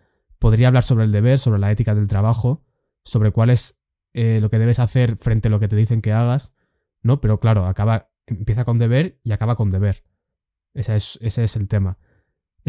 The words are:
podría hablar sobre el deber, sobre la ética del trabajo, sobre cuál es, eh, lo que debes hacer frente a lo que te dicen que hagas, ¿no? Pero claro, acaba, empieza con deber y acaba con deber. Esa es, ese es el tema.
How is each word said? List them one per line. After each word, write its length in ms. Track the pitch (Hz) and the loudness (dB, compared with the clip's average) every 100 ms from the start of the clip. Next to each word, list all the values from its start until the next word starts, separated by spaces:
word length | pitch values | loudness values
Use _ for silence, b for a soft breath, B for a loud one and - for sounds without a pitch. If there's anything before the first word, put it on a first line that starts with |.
| _ _ _ _ | _ _ _ _
podría 280 | 113 110 123 | 2 4 4
hablar 160 | 127 | 4
sobre 220 | - 117 110 | 2 0 2
el 80 | |
deber, 260 | 104 113 131 | 2 2 2
sobre 200 | 123 104 | 2 0
la 120 | 101 | 0
ética 240 | 104 113 104 | 0 0 0
del 120 | 104 | 0
trabajo, 580 | 101 107 117 123 147 _ _ _ _ - | 0 0 0 -2 -4 _ _ _ _ -6
sobre 260 | 117 104 | 0 0
cuál 180 | 101 113 | 2 2
es, 320 | 123 - _ _ _ _ | 2 -2 _ _ _ _
eh, 260 | - 117 110 | -4 0 0
lo 80 | 107 | 0
que 100 | 110 | 0
debes 200 | 113 117 | 0 2
hacer 360 | 120 127 123 113 | 0 0 0 -2
frente 320 | - 110 110 | -2 0 0
a 40 | |
lo 100 | 107 | 0
que 80 | 101 | 0
te 80 | 104 | 0
dicen 240 | 110 117 | 0 0
que 100 | 107 | 0
hagas, 420 | 107 120 131 - _ _ _ _ _ | 0 0 -2 -6 _ _ _ _ _
¿no? 200 | 113 139 | -2 0
Pero 180 | 107 107 | 0 0
claro, 260 | 113 110 90 | 2 2 0
acaba, 440 | 92 104 110 - _ _ | -2 0 -2 -4 _ _
empieza 360 | 101 104 110 | -8 -4 -4
con 140 | 120 117 | 0 0
deber 420 | 117 123 180 - | 2 0 -2 -6
y 80 | 113 | -6
acaba 220 | 104 113 117 | -4 -2 -2
con 160 | 104 | -2
deber. 320 | 95 104 - _ _ _ _ _ _ _ | 0 -2 -4 _ _ _ _ _ _ _
Esa 220 | - 113 107 | -10 -4 -4
es, 240 | - - | -4 -8
ese 220 | 113 - | -6 -2
es 120 | 113 110 | -4 -4
el 120 | 98 | -4
tema. 300 | 107 95 92 _ _ _ _ _ _ | -2 -2 -6 _ _ _ _ _ _